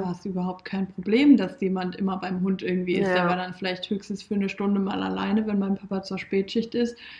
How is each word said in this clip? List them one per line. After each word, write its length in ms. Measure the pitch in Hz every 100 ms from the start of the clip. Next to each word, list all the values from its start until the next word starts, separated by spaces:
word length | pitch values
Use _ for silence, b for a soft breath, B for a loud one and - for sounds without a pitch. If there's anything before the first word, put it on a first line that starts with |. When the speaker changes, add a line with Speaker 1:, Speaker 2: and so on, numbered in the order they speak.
Speaker 1:
war 80 | 190
es 120 | 180 208
überhaupt 380 | 180 180 180 -
kein 220 | 196 190
Problem, 500 | - 190 226 294 233
dass 220 | 185 -
jemand 360 | 190 190 180 180
immer 220 | 190 190
beim 240 | 185 185
Hund 180 | 185 190
irgendwie 340 | 180 185 180 180
ist. 100 | 196
Speaker 2:
Ja. 60 | 180
Speaker 1:
Der 120 | 175
war 80 | 180
dann 180 | 185 180
vielleicht 340 | 185 180 -
höchstens 320 | 202 - 196
für 140 | - 202
eine 140 | 196
Stunde 300 | - 202 196
mal 220 | 196 190
alleine, 460 | 190 185 196 208 214
wenn 100 | 202
mein 180 | 196 196
Papa 280 | 196 190
zur 160 | 190 190
Spätschicht 560 | - 196 196 233 226 240
ist, 200 | 233 240 B B